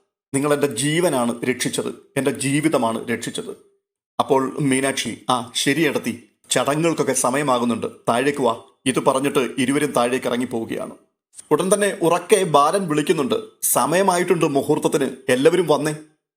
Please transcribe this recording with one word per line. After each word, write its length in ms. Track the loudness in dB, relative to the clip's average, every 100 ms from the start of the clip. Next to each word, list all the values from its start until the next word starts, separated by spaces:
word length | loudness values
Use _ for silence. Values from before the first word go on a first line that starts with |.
| _ _ _
നിങ്ങൾ 200 | -2 0
എൻ്റെ 120 | 0 0
ജീവനാണ് 760 | -2 -2 2 2 2 0 -2
രക്ഷിച്ചത്, 520 | -2 -2 -4 -4 -6 -8 -8 -4
എൻ്റെ 140 | -2
ജീവിതമാണ് 760 | -2 -2 0 2 2 0 -2 -4
രക്ഷിച്ചത്." 440 | -6 -6 -10 -10 -14 _ _ _ _ _ -2
അപ്പോൾ 380 | 2 2 2 -2
മീനാക്ഷി, 640 | 0 0 0 -2 -6 -6 -4
"ആ 220 | -4 -4
ശരി 280 | -4 0 2
ഏടത്തി, 320 | 0 0 -4 -8 -14 _ -4
ചടങ്ങുകൾക്കൊക്കെ 640 | -2 0 0 0 0 0
സമയമാകുന്നുണ്ട്, 720 | 0 0 0 0 0 0 -2 -6 -6 -2
താഴേക്ക് 340 | 0 0 0
വാ." 120 | 0 -2 -8 _ -4
ഇത് 140 | 0
പറഞ്ഞിട്ട് 440 | 2 2 0 0 -2 -2
ഇരുവരും 320 | -2 0 0
താഴേക്ക് 360 | 0 0 -2 -2
ഇറങ്ങിപ്പോവുകയാണ്. 720 | -4 -4 -6 -6 -8 -10 -14 _ _ _ -14 -2
ഉടൻ 180 | 0 2
തന്നെ 240 | 2 0 0
ഉറക്കെ 420 | 0 0 2 2
ബാലൻ 440 | 4 4 4 2 0
വിളിക്കുന്നുണ്ട്, 500 | 0 0 0 0 -4 -6 _
"സമയമായിട്ടുണ്ട് 840 | -2 0 2 2 2 2 2 2
മുഹൂർത്തത്തിന്, 640 | 2 2 0 0 2 0 -2 -4 0
എല്ലാവരും 380 | 4 4 4 4
വന്നേ." 280 | 2 0 -6 -12 _ _